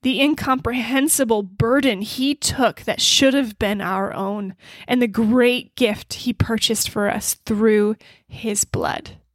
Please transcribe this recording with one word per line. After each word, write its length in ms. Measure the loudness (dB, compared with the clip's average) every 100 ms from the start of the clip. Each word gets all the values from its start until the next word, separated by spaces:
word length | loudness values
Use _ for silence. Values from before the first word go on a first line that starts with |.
the 180 | -2 0
incomprehensible 1200 | 0 0 -2 -2 -2 -4 -2 0 0 2 2 0
burden 580 | -2 -4 2 2 2 0
he 320 | -6 -2 -2
took 480 | -2 -4 0 0 0
that 180 | -8 -2
should 320 | 2 4 4
have 260 | 4 -2 -4
been 220 | -4 -2
our 320 | -4 -4 -4
own, 420 | -4 -6 -6 -8 -12 -20 -20 -2
and 140 | 0
the 80 | 2
great 680 | 2 2 4 4 2 -6
gift 400 | 0 0 0 -8
he 200 | -8 -6
purchased 560 | -2 0 0 0 0 -2
for 180 | -2 -2
us 260 | -2 -4 -8 -4
through 500 | 2 4 4 2 -2 -10 -20 _
his 360 | -8 -6 -4
blood. 480 | -4 -4 -4 -6 -10 -20 _